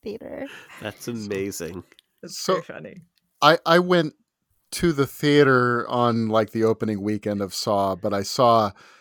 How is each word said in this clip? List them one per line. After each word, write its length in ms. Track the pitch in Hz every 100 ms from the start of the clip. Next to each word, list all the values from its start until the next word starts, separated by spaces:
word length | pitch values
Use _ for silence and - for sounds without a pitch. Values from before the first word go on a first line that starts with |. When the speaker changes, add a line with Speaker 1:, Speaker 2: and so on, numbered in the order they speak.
Speaker 1:
theater. 440 | 220 214 - - 277 - - -
Speaker 2:
That's 260 | - - -
amazing. 760 | 117 104 98 98 - 82 90 - _ _ _
Speaker 3:
That's 160 | 180 -
Speaker 4:
So 180 | - 185
Speaker 3:
very 80 | -
funny. 360 | - 98 - - _ _ _
Speaker 4:
I, 160 | 147 165 -
I 140 | 170
went 360 | 180 175 156 - _ _ _ _ _
to 180 | - 170
the 160 | 143 135
theater 800 | - 147 147 135 127 123 120 -
on, 400 | 123 120 117 110
like, 240 | 110 107
the 140 | 113 110
opening 360 | 107 110 104
weekend 400 | 104 107 104 101
of 120 | 98
Saw, 420 | - 117 101 98 92
but 180 | 104
I 80 | 101
saw 480 | 98 - 131 117 104 - - _